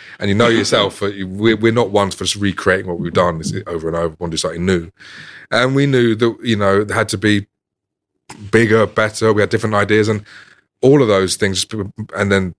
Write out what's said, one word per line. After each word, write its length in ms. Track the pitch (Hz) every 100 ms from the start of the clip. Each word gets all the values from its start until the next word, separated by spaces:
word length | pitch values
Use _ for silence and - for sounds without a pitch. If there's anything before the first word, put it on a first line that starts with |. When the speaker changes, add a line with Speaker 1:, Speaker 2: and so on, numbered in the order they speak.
| - -
Speaker 1:
And 100 | 101
you 60 | 101
know 120 | 117
yourself, 520 | 113 101 120 101 -
Speaker 2:
<laughs> 20 |
Speaker 1:
that 140 | 101 98
you, 120 | 95
we're, 280 | 98 110 110
we're 160 | 113
not 180 | 117 104
ones 260 | 101 98 -
for 80 |
just 120 | 92 104
recreating 520 | 101 87 98 92 98
what 120 | 85
we've 140 | 87
done 240 | 92 87 82
this 160 | 78 76 73
over 200 | 85 80
and 80 | 82
over, 180 | 85 78
want 120 | 87
to 40 | 76
do 20 |
something 280 | 85 85 90
new. 260 | 92 82 - - - - - -
And 240 | 113 127 135
we 100 | 143
knew 300 | 131 120 110
that, 220 | 117 107
you 120 | 120 104
know, 280 | 101 98
there 140 | 104 107
had 120 | 110
to 80 | 104
be 300 | 107 104 104 _ _ _ _ _ _ _ - - 104
bigger, 340 | 113 113 110 104
better. 480 | - 107 - 110
We 80 | 104
had 80 | 98
different 260 | 110 110 104
ideas 320 | 101 107 107
and 180 | 107 - - - _ _ _
all 200 | 127 147
of 60 | 120
those 280 | 98 95 -
things, 300 | 101 92 - 110 98 - 107 92
and 160 | 101
then 220 | 98 92